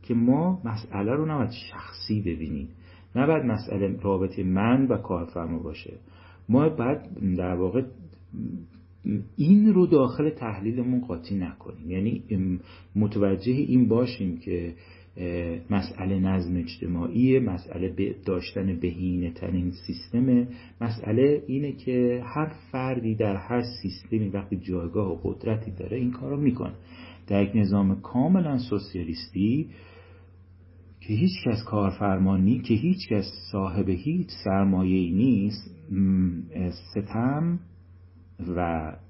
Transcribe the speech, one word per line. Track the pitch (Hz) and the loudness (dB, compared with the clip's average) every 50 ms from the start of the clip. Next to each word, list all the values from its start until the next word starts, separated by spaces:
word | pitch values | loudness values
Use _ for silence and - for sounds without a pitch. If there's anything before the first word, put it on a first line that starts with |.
| - | -4
که | - 123 | 0 0
ما | 117 117 123 131 147 165 180 185 185 - | 2 4 4 4 4 4 2 0 0 -2
مسئله | 117 110 107 - - - 95 101 107 | -4 -4 -4 -6 -6 -4 -2 0 0
رو | 127 147 156 156 | 0 0 0 0
نباید | 156 143 120 - - - - - | 0 0 0 -2 -2 -8 -14 -14
شخصی | - - - - - - - - 110 107 | -14 -16 -16 -16 -16 -16 -4 -2 -2 0
ببینیم، | 101 90 85 78 80 80 76 73 69 - - - - - - - - - - | 0 -2 -4 -4 -6 -6 -6 -6 -8 -10 -12 -18 -20 -20 -20 -20 -20 -6 -2
نباید | 120 135 147 160 156 135 | 0 2 4 2 2 2
مسئله | 120 110 104 - - - 98 98 95 95 - | 0 -2 -2 -2 -4 -2 0 0 0 -2 -2
رابطه | 92 98 98 92 92 95 - 104 98 | 0 0 2 2 0 -2 -2 -2 0
من | 90 92 92 101 117 123 135 135 123 | 0 2 2 4 4 4 4 4 2
و | 120 95 | 2 0
کارفرما | - - 92 85 85 82 - 85 85 82 82 82 | 0 -2 -4 -4 -4 -6 -6 -6 -6 -4 -6 -6
باشه. | 82 78 78 - - - - - - - - - - - - - - - | -6 -8 -10 -10 -14 -16 -16 -18 -20 -20 -20 -20 -20 -20 -20 -20 -2 2
ما | 113 131 147 160 | 4 6 6 4
باید | 156 - 117 123 147 - - - - - 101 95 90 90 | 2 0 0 0 -2 -2 -4 -12 -10 -4 0 0 0 0
در | 90 90 90 | 0 -2 0
واقع | 87 92 92 98 127 139 - - - - - - - - - - 78 73 - - - - - - - - - - - - 104 104 104 107 - - - | 0 0 0 0 0 -2 -2 -10 -18 -18 -20 -20 -20 -20 -14 -10 -10 -8 -8 -8 -10 -12 -14 -20 -20 -20 -20 -20 -8 -4 -4 -2 -2 -4 -8 -2 0
این | 139 156 196 208 208 220 202 | 6 8 8 10 10 8 8
رو | 185 180 170 | 6 6 8
داخل | 160 147 131 123 127 - 151 156 | 6 6 6 4 2 0 0 0
تحلیلمون | 151 - 127 113 104 95 98 110 120 127 120 123 127 123 | 0 -2 -6 -6 -6 -4 -4 -4 -2 -2 0 0 0 0
قاطی | - - 90 82 82 - 98 | 0 -2 -8 -10 -6 -4 -4
نکنیم، | 95 90 80 - - - - - - 78 82 | -4 -4 -6 -8 -14 -16 -16 -16 -12 -10 -6
یعنی، | 87 92 98 117 107 - - - | -4 -2 0 0 -2 -4 -4 -4
ام، | 110 92 92 95 90 87 - - - - - - - | -2 -2 0 0 -2 -4 -6 -12 -20 -20 -20 -6 0
متوجه | 101 107 104 107 104 101 98 95 95 95 123 | 0 0 2 2 2 2 4 2 0 0 0
این | 127 135 139 - 123 127 123 104 | 0 0 2 4 4 4 6 6
باشیم | 110 117 127 - - - 101 90 85 82 | 4 4 2 0 -2 -4 -4 -4 -4 -6
که، | - 101 90 87 85 85 82 - - - - - - - - - | -6 -4 -4 -4 -4 -6 -10 -12 -18 -20 -20 -20 -20 -20 -12 -8
اه، | 90 87 87 87 87 85 85 - - - | -6 -4 -4 -4 -4 -4 -6 -8 -4 0
مسئله | 104 98 - - - - 92 95 98 95 | 0 0 0 -2 -8 -6 -4 -2 0 0
نظم | 92 95 95 92 87 85 90 87 | 2 2 2 0 0 0 -2 -2
اجتماعیه، | 82 82 - - - 85 87 85 87 - - 110 123 131 131 131 | -4 -6 -8 -8 -6 -4 -2 -2 -2 -2 2 4 4 6 6 4
مسئله | 123 104 92 87 - - - 85 92 95 | 2 2 -2 -4 -8 -10 -8 -4 -4 -4
به-، | 85 95 98 - - - - | -2 -2 -2 -2 -4 -6 -4
داشتن | 104 92 87 87 - - - 95 98 92 85 | -2 -2 -2 -4 -6 -6 -4 -2 -2 -2 -2
بهینه | - 90 85 90 92 90 90 87 87 85 | -2 -4 -4 -2 -4 -2 -2 -2 -2 -4
ترین | 85 - 92 90 90 90 90 90 87 - - - | -6 -6 -6 -4 -2 -2 -2 -2 -6 -8 -10 -10
سیستمه، | 87 - - - - 117 127 131 123 123 120 123 - - - - - - | -10 -10 -10 -4 -2 0 2 4 4 4 2 0 -6 -16 -18 -20 -10 -6
مسئله | 117 113 110 110 107 101 110 117 135 139 147 147 - - | -4 -4 -4 -4 -2 0 2 4 4 4 4 2 0 -4
اینه | 127 139 147 143 | -4 -2 -2 -4
که | 135 135 - - 127 123 123 123 123 123 123 | -6 -8 -6 -2 0 2 2 2 2 -2 -4
هر | - - 151 156 156 156 - - - | -6 -4 -4 -4 -4 -6 -12 -16 -10
فردی | - 131 127 131 131 123 113 113 113 | -6 -4 -2 -2 -2 -2 0 -2 0
در | 110 113 104 98 | 2 2 0 0
هر | 98 95 - 123 123 120 120 - - | -2 -4 -2 -2 -2 -2 -2 -8 -6
سیستمی | - 95 90 - - - 113 110 107 98 | -8 -8 -8 -8 -8 -4 -2 -2 0 0
وقتی | 92 101 95 - 104 92 | -2 -4 -4 -4 -6 -6
جایگاه | 87 - 90 90 85 82 76 104 104 95 | -4 -4 -4 -4 -4 -2 -2 -2 -2 -2
و | 82 - - | -4 -4 -4
قدرتی | 98 104 - - - 110 110 - - | -6 -6 -4 -2 -2 -2 -2 -2 -8
داره | 95 - - - 110 127 | -10 -10 -8 -6 -4 -2
این | 127 123 | -2 -2
کار | 123 - 135 135 | -2 -4 -6 -6
رو | 143 143 | -4 2
می‌کنه. | 147 139 - - - - - - - - - - - - - - - - | 2 2 2 2 -4 -6 -8 -12 -18 -20 -20 -20 -20 -20 -20 -20 -6 0
در | 101 98 101 | 2 2 2
یک | 98 - | 4 4
نظام | 113 104 95 101 101 98 95 98 98 | 2 4 4 4 4 4 4 2 0
کاملاً | - - - 123 131 160 185 190 170 151 139 123 | -4 -4 0 0 4 4 4 4 4 2 0 -2
سوسیالیستی | - - 110 98 - - - 90 85 80 82 - - - - 92 98 107 123 151 156 - - - - - - - - - - - - - - - - - - - - - - - - - - - | -2 0 -2 -4 -4 -4 -6 -6 -4 -4 -6 -8 -8 -8 -2 0 2 2 2 0 -2 -4 -10 -20 -20 -20 -20 -20 -20 -20 -20 -20 -20 -20 -20 -20 -20 -20 -20 -20 -20 -20 -20 -20 -20 -20 -20 -18
که | - - 107 | -6 -4 0
هیچ | 107 165 185 185 - - | 2 2 2 2 0 -2
کس | 127 110 107 - - | -2 -2 -2 -2 -2
کارفرما | - 104 101 98 92 - 104 101 95 92 95 95 98 92 | 0 0 0 0 0 0 0 0 2 4 4 4 4 4
نی-، | 95 98 127 120 | 4 4 4 2
که | - - 117 | 2 2 2
هیچ | 107 123 170 185 185 - - | 2 4 2 0 0 -2 -2
کس | 120 104 95 - - - - - | -2 -2 -2 -4 -10 -16 -14 -6
صاحب | - 101 95 95 87 98 95 92 | -4 -2 -2 -2 0 -2 0 0
هیچ | 95 85 - 139 165 180 165 - - - - | 0 -2 -2 -2 -2 -2 -2 -4 -8 -6 -2
سرمایه‌ای | 104 95 98 98 98 95 92 92 92 92 95 90 85 | 0 2 4 4 4 4 2 2 2 2 2 2 0
نیست، | 85 92 120 135 120 98 98 104 104 - - - - - - - | 2 2 4 4 4 2 2 -2 -4 -6 -12 -18 -20 -20 -10 -6
م، | 95 92 98 95 95 92 92 90 85 82 82 - - 87 92 90 87 - - - | 0 2 2 4 4 4 2 2 0 -4 -8 -8 -6 -4 -4 -4 -4 -6 -14 -6
ستم | - 110 104 104 - 113 117 127 143 151 165 170 170 175 - - - - - - - - - - - - - - - - 90 85 87 | -6 -6 -6 -4 -2 0 0 0 0 0 0 0 -2 -2 -6 -10 -20 -20 -20 -20 -20 -20 -20 -20 -20 -20 -20 -20 -14 -12 -6 -4 -2
و | 87 90 85 82 80 78 78 - - - - | 0 0 0 0 -2 -4 -6 -10 -14 -18 -20